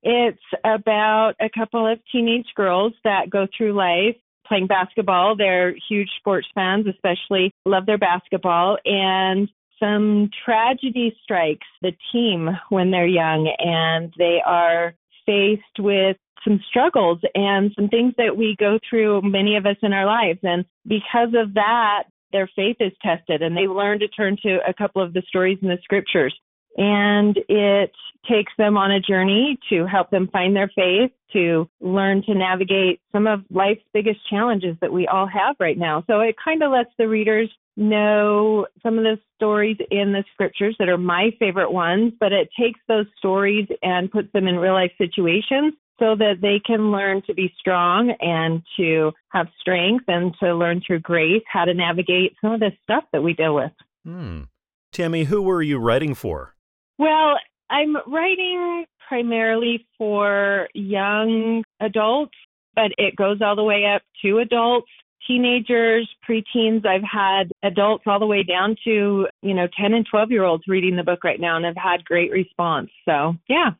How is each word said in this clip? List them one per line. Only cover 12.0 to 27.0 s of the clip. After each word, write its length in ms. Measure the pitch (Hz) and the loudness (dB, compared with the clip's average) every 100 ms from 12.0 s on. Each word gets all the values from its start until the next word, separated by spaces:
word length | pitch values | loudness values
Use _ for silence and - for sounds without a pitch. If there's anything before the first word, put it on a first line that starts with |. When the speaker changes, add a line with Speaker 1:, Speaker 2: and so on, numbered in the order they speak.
| - | -6
Speaker 1:
team 360 | 233 233 180 160 180 - | -2 0 0 -2 -4 -2
when 220 | 196 180 | 0 2
they're 160 | 185 175 | 2 2
young, 440 | 180 160 160 156 - | 2 2 0 -2 -2
and 560 | 170 165 165 165 165 165 | -2 0 0 -2 -4 0
they 260 | 175 170 - | 2 2 2
are 480 | 175 170 170 170 165 _ _ - | 2 2 2 -2 -6 _ _ -2
faced 540 | 202 202 208 - - | 2 2 0 -4 -4
with 380 | 202 196 190 190 _ - | 0 2 2 0 _ -8
some 180 | - 208 - | 0 0 0
struggles 480 | 247 302 294 185 175 175 | 2 2 4 2 2 -2
and 380 | - 202 196 202 208 | -2 0 2 0 0
some 140 | 202 | 0
things 240 | 233 247 247 | 2 0 0
that 180 | 226 202 | -2 0
we 180 | 220 208 | -2 0
go 180 | 208 220 - | 0 0 0
through, 360 | 233 214 202 | 0 2 2
many 320 | 202 196 202 208 | 0 0 0 0
of 100 | 202 | 0
us 120 | 202 | 0
in 100 | 214 | 0
our 140 | 196 196 | 0 2
lives. 340 | 220 208 170 | 0 0 -2
And 220 | 190 175 180 _ - | -2 -2 -4 _ -4
because 480 | 214 - 240 233 | -4 -2 0 2
of 220 | 233 220 202 | 0 0 0
that, 480 | 208 233 220 208 - _ _ | 0 2 0 -2 -6 _ _
their 160 | 196 190 - | -4 -4 -2
faith 220 | 196 240 | -4 -2
is 140 | 202 - | -4 -4
tested, 400 | 208 165 - 156 | -4 -4 -2 -2
and 160 | 165 170 | -2 -2
they 80 | 196 | -2
learn 320 | 190 202 208 | 0 -2 -2
to 60 | 208 | -4
turn 300 | - 202 196 | -2 -2 -2
to 160 | 208 185 - | -2 -2 -2
a 60 | 190 | -4
couple 260 | 202 190 | -4 -2
of 120 | 180 | -2
the 100 | 180 185 | -4 -4
stories 300 | 190 185 196 | 0 0 0
in 40 | 190 | -2
the 120 | 180 | -4
scriptures. 560 | - 202 196 185 131 - _ _ _ - | -2 -2 0 0 0 -2 _ _ _ -2
And 600 | 202 202 | 0 2